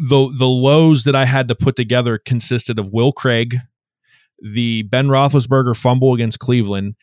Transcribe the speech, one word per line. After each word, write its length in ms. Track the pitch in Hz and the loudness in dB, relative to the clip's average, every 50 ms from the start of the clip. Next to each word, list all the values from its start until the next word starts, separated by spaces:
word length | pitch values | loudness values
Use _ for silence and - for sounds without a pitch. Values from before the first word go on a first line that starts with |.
| 160 123 | -2 0
the, 260 | 143 135 135 131 127 | 2 2 2 0 0
the 120 | 123 131 127 | -2 0 0
lows 560 | 127 127 127 135 147 156 160 160 156 135 117 | 0 2 2 4 4 6 6 4 4 4 2
that 100 | 147 139 | 2 2
I 100 | 135 135 | 2 2
had 220 | 127 131 139 127 | 2 0 0 0
to 80 | 120 117 | -2 -4
put 220 | - - 135 127 | -2 -2 -2 -2
together 420 | - 123 107 120 123 120 120 113 107 | -2 -2 -2 0 0 0 -2 -4 -4
consisted 600 | - - 127 117 - - 127 117 - - 117 110 | -4 -4 -4 -4 -2 -2 -4 -4 -4 -4 -6 -6
of 140 | 101 95 98 | -6 -4 -2
Will 200 | 113 120 139 131 | 0 0 0 0
Craig, 460 | - - 131 120 113 117 120 123 123 123 _ _ _ _ _ _ _ _ _ _ _ _ _ _ _ | 0 -2 -2 0 0 -2 -2 -4 -8 -8 _ _ _ _ _ _ _ _ _ _ _ _ _ _ _
the 420 | - 107 104 120 120 117 113 110 107 | -16 -10 -6 -4 -2 -2 -2 -4 -4
Ben 240 | 101 123 127 135 | -2 -2 -2 0
Roethlisberger 720 | 139 135 135 139 139 135 143 120 127 135 135 131 123 117 | 2 2 2 2 2 2 0 0 2 0 0 0 0 -2
fumble 360 | - - 123 123 131 131 135 123 | -2 0 0 2 2 2 2 2
against 280 | 117 117 113 - - | 0 -2 -4 -6 -6
Cleveland, 560 | - 127 123 123 110 101 101 98 98 101 107 _ | -4 -2 0 0 0 -2 -4 -4 -6 -6 -10 _